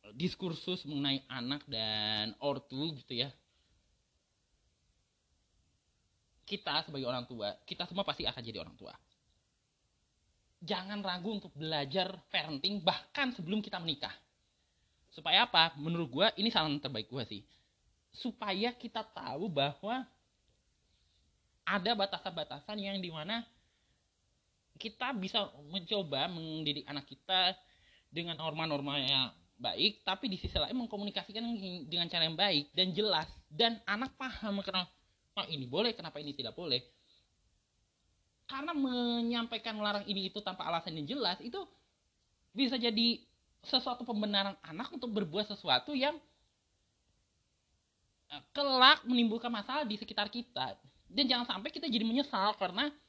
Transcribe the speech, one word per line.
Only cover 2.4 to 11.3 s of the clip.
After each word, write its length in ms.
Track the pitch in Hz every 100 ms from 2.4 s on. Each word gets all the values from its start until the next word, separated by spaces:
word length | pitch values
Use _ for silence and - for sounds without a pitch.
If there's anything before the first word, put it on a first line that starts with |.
ortu 520 | 143 139 - 131 160 143
gitu 280 | - 120 139
ya, 40 | - _ _ _ _ _ _ _ _ _ _ _ _ _ _ _ _ _ _ _ _ _ _ _ _ _ _ _ _ _ _ -
kita 360 | 202 - 147 165
sebagai 200 | 143 123
orang 200 | 127 120
tua, 240 | 120 101 -
kita 240 | - 175 175
semua 160 | 180
pasti 240 | 202 - 120
akan 160 | -
jadi 160 | 117 95
orang 120 | 82
tua. 200 | - - - _ _ _ _ _ _ _ _ _ _ _ _ _ _ _ _
Jangan 400 | 165 185 190 208
ragu 400 | 196 180 180